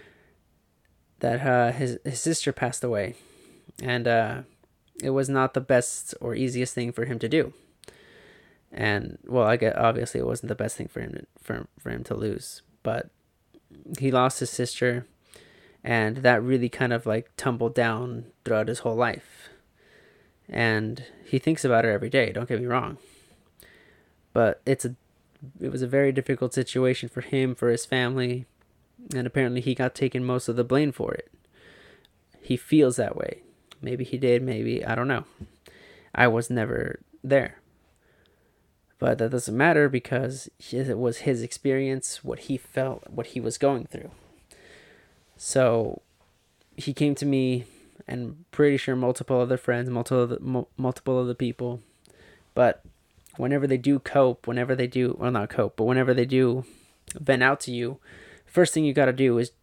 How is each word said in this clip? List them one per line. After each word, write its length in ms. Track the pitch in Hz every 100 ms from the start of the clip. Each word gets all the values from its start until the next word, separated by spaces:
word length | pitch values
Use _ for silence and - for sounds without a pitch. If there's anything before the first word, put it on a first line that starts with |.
| - _ _ _ _ _ _ _ _ _ _ -
that, 200 | 123 123 135
uh, 260 | 123 120
his, 260 | 123 131 120
his 160 | - 123
sister 320 | - 113 -
passed 320 | 131 123 120
away, 300 | 123 107 101 117 - _ - - - -
and, 240 | 127 123 120
uh, 360 | 117 110 123 - _ _ _ _ -
it 80 | 135
was 200 | 135 135
not 240 | 135 131
the 60 | -
best 520 | 127 127 123 - - -
or 140 | -
easiest 400 | 113 127 120 123
thing 180 | - 120
for 140 | 120 120
him 120 | 117
to 120 | 113
do. 240 | 156 - - _ _ - - - - - - _ _ _
And, 460 | - 107 104 - - -
well, 200 | 127 107
I 100 | 117
get, 180 | 110 -
obviously 440 | 117 117 117 -
it 60 | 123
wasn't 220 | 120 117
the 40 |
best 220 | 107 110 -
thing 120 | -
for 120 | -
him 120 | -
to, 140 | - - _
for, 240 | - 58 - _
for 100 | -
him 160 | 58
to 100 | 123
lose, 460 | 110 107 98 - - _ _
but 260 | - 113 - _ _ _ _ _ _ - - -
he 120 | 135
lost 300 | 127 127 -
his 100 | 127
sister, 560 | - 123 - 127 120 123 _ _ - - _ _ _
and 360 | - 117 107 113
that 240 | 123 120
really 260 | 120 131 120
kind 240 | - 127
of, 140 | 117 113
like, 280 | 110 123 -
tumbled 360 | - 120 117
down 520 | 117 120 113 127 120 117 _
throughout 240 | - 110 107
his 120 | 120
whole 160 | 123 110
life. 520 | 120 - - - - - _ _ _ _ _ _ _ _ -
And 580 | - 117 110 110 120 131 -
he 140 | - 135
thinks 260 | - 160
about 200 | 135 117
her 60 | 113
every 200 | 104 113
day, 220 | 135 117
don't 160 | - 120
get 120 | 117
me 60 | 95
wrong. 320 | 123 107 147 - _ _ _ _ _ - - _ _ _ _ _
But 280 | - 113 -
it's 200 | - 135
a, 100 | 123 123 _ _ _ _ 131 -
it 120 | -
was 100 | 131
a 60 | 127
very 240 | 135 139
difficult 420 | 131 127 135 127
situation 540 | - 127 131 127 127 120
for 120 | -
him, 360 | - 135 131 127
for 120 | 120
his 160 | 113
family, 640 | - 131 123 131 123 123 127 _ _ _ _ _ -
and 140 | 131 123
apparently 340 | 139 127 123
he 140 | 123
got 180 | 120 127
taken 320 | - 135 127
most 240 | 123 123 -
of 60 |
the 80 | 120
blame 300 | 117 131 151
for 200 | - -
it. 180 | - - _ _ _ - - - - _ _ _ _
He 160 | - 127
feels 380 | - 156 139
that 220 | 120 113 -
way. 260 | 50 - - _ _ -
Maybe 220 | 131 123
he 140 | 127 127
did, 220 | 131 120
maybe, 420 | 127 110 113 117
I 100 | -
don't 140 | 113 127
know. 160 | 123 - - - _ - - - - -
I 140 | - 123
was 200 | 113 117
never 520 | 120 110 - - - _ -
there. 340 | 135 139 - - _ _ _ _ _ _ _ _ _ _ _ _ _ -
But 180 | 123 117
that 140 | 113
doesn't 240 | 123 120 110
matter, 320 | 156 156 147
because 600 | 135 - 127 127 131 - - -
it 260 | 120 135 110
was 220 | 120 113
his 240 | - 123
experience, 800 | 90 - 139 135 135 135 - -
what 180 | 135 120
he 160 | - 135
felt, 540 | - - 131 120 -
what 180 | - 113
he 120 | -
was 180 | 117 -
going 280 | 139 135 -
through. 240 | - - - - _ _ - - - - - _ _ _ -
So 680 | - 135 127 113 107 - - _ _ _ _ _ _ -
he 160 | -
came 240 | 135 147 143
to 100 | 143
me, 380 | 135 131 127 120 - _ - -
and 380 | 123 117 147 170
pretty 240 | - 147 139
sure 180 | -
multiple 460 | 127 127 127 - 127
other 160 | 123 127
friends, 340 | - 120 127
multiple 320 | 120 120 131
other, 160 | 120 123
mu-, 260 | 131 127 123 -
multiple 420 | 131 127 - 127
other 160 | 123
people. 460 | 120 123 123 120 120 - _ _ _ - - _
But 300 | - 120 - - _ _ _ - -
whenever 280 | 127 143 139
they 120 | 131
do 200 | 127 139
cope, 480 | - 143 131 120 -
whenever 280 | 123 123
they 120 | 127 123
do, 300 | 127 123 -
well, 120 | 120
not 180 | 123 101
cope, 280 | - 101 -
but 80 |
whenever 280 | 113 127 127
they 140 | 127 123
do 400 | 131 131 123 127 - _ _ -
vent 280 | - 143 131
out 180 | 127 143
to 100 | -
you, 280 | 120 120 139 - - - -
first 300 | _ - 175
thing 100 | -
you 80 | 151
gotta 220 | 139 135
do 240 | 127 135 120
is 140 | 120 -